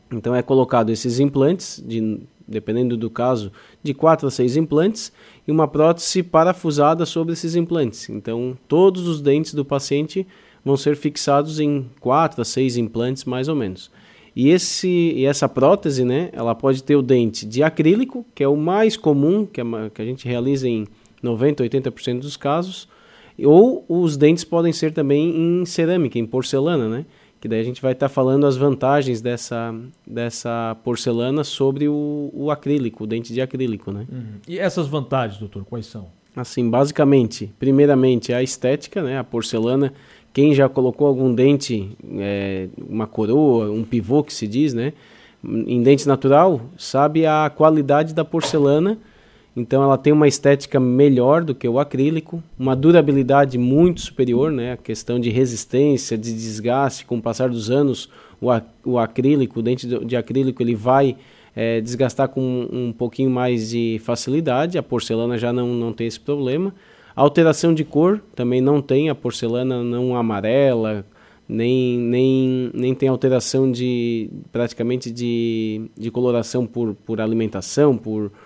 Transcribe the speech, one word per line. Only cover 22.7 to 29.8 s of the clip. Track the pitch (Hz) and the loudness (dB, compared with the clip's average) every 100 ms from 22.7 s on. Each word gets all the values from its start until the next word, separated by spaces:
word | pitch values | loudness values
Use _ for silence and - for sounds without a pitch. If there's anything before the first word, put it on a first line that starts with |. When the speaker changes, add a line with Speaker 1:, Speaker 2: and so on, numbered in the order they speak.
| 185 - _ _ - - - | -10 -18 _ _ -20 -20 0
Speaker 1:
ou | 143 165 240 - - | 6 8 8 4 -4
os | 170 170 143 | 0 0 4
dentes | 147 170 | 4 4
podem | - 170 170 | 0 0 0
ser | 160 160 | 0 -4
também | 160 139 143 165 160 | -2 0 2 2 0
em | 165 175 180 | 0 0 -2
cerâmica, | - 165 180 135 117 | -2 0 0 0 -2
em | 113 | -4
porcelana, | 127 127 135 151 165 110 | -4 -2 0 0 0 -2
né? | 117 160 _ _ _ | -4 -8 _ _ _
Que | 110 | -6
daí | 113 | -4
a | |
gente | 113 123 | -4 -4
vai | 131 127 | -4 -2
tá | 139 | -2
falando | 139 131 135 143 | 0 2 4 2
as | 127 | 2
vantagens | 143 135 131 143 131 117 | 0 2 2 0 0 -4
dessa, | 120 120 - 117 117 113 | -4 -6 -8 -8 -8 -10